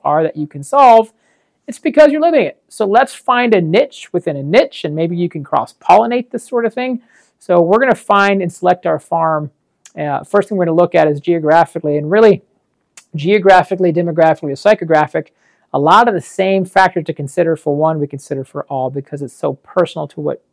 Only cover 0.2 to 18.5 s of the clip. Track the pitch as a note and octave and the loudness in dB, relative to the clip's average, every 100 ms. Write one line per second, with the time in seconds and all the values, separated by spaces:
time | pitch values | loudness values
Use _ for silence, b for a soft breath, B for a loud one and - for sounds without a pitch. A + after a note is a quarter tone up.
0.2 | D#3 D#3 D3+ C#3+ C#3 C#4 C4 A3+ A3 _ | -2 -6 -10 -12 -4 2 6 6 4 _
1.2 | _ _ _ _ - - D#4 - D4 D4+ | _ _ _ _ -20 -8 -2 4 4 4
2.2 | E4+ D#4+ D#3 - _ - G3+ A3 C4 - | 0 0 -2 -6 _ -6 0 0 0 -4
3.2 | - B3 B3 G3+ D#3+ F#3+ C#4+ - - F3 | -6 -2 0 0 2 0 -2 -6 -8 -8
4.2 | D#3+ C#3 C#3+ G#3 - - D#3 D3+ E3 F3 | -6 -8 -2 0 0 -2 -8 -4 -4 -4
5.2 | F3 D#3+ C#3 D3 - - - F#3+ A#3 A#3+ | -6 -6 -6 -6 -6 -6 2 2 2 -4
6.2 | B3 - - A#3+ A3+ A#3+ B3+ A#3+ b b | -6 -12 -8 -4 -4 -4 -6 -8 b b
7.2 | b b - F3 E3+ G#3+ C4 G3 - G3+ | b b 0 2 4 2 2 -2 0 2
8.2 | G3 G3 E3+ - F3+ F3+ F3 D3+ - E3+ | 2 0 -4 -4 -2 0 -2 -4 -4 -4
9.2 | E3 D#3 D3 _ _ _ - - D3 C#3 | -2 -2 -6 _ _ _ -20 -10 -6 -6
10.2 | - G3+ G3 G3+ E3+ E3 E3+ E3+ D#3 D3 | -2 -2 -2 -2 -2 0 2 2 2 0
11.2 | F3 E3+ D3+ E3 D#3 E3 D3+ D3 D3+ G#3 | -2 -2 2 2 2 -2 -4 -4 -2 2
12.2 | A3 F#3 _ _ _ _ _ - _ D#3 | 4 2 _ _ _ _ _ -20 _ -6
13.2 | D#3+ G#3 F#3 F#3 D3+ F#3 F3+ D#3+ F3 D#3+ | 0 2 6 4 4 0 -2 0 -2 0
14.2 | D#3+ D3+ D3 C3+ G3+ G#3+ E3 D#3 C#3+ D#3 | 2 0 -4 -2 0 0 2 0 0 -4
15.2 | - _ _ _ _ C#3 D3+ G3+ A#3+ F#3 | -10 _ _ _ _ -2 4 4 4 0
16.2 | - - F#3+ F#3+ F3+ F#3+ F#3 F3+ D#3+ D#3 | -6 -4 -2 0 0 0 0 0 -8 -8
17.2 | C#3 - E3 D#3 D3+ D3 D#3+ D#3+ D3 C3+ | -8 -2 -2 -2 -4 -2 0 -2 -6 -8
18.2 | - C3+ C3 | -10 -10 -10